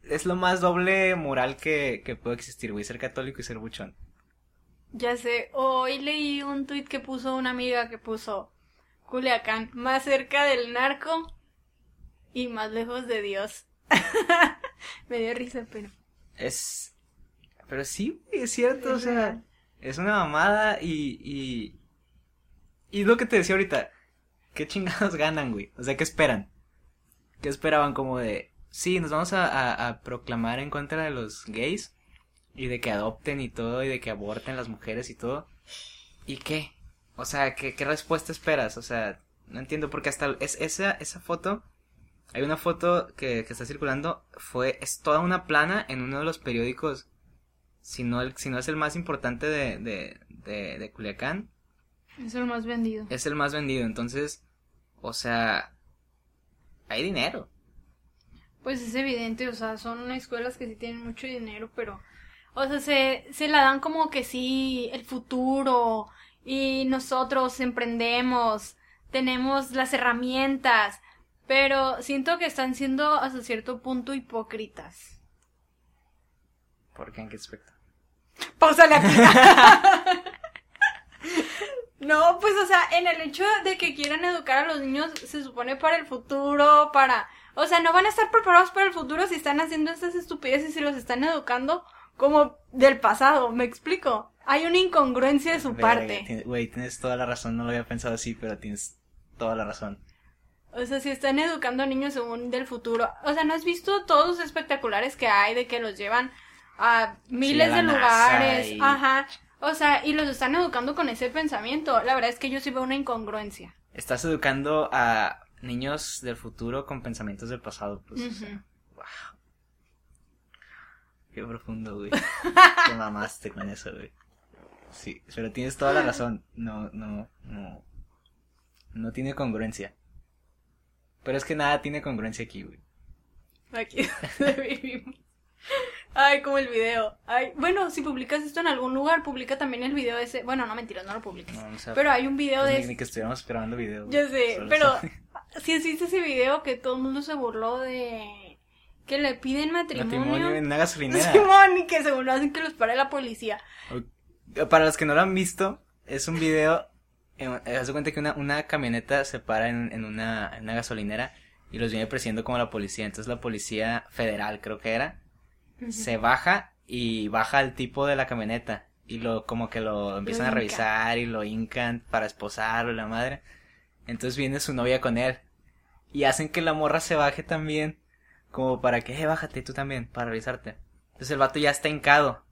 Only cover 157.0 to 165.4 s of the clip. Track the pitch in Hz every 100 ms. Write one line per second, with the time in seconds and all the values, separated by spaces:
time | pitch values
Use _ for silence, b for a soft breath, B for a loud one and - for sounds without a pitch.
157 | _ _ _ - 131 127 - 123 127 143
158 | 147 151 147 147 143 147 147 151 127 117
159 | - 139 135 123 - 110 117 117 117 113
160 | 110 107 113 110 104 113 110 117 120 110
161 | 104 107 131 b b b _ 110 117 110
162 | 113 131 117 110 113 123 117 110 98 -
163 | 107 98 113 120 120 107 - 107 110 117
164 | - - 113 104 104 107 - 107 113 113
165 | 147 - _ _